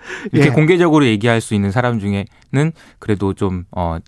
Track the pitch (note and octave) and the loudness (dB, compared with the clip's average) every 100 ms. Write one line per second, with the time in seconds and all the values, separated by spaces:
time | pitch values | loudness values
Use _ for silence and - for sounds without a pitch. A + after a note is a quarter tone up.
0 | - - - - C#3+ B2 D#3 F3+ F3 D3+ | -14 -14 -4 2 2 4 2 4 4 4
1 | C3+ A2 A#2 A2+ - G#2 G2 G2 B2 A#2 | 2 2 2 0 0 -2 0 0 -2 -2
2 | G2+ G2+ G2 _ _ C3+ D#3 - - _ | -2 -4 -6 _ _ -2 -2 -4 -20 _
3 | - G2+ G2 F#2+ G2+ F2+ F2 - F2 E2 | -6 -2 -2 -2 -4 -4 -8 -6 -4 -6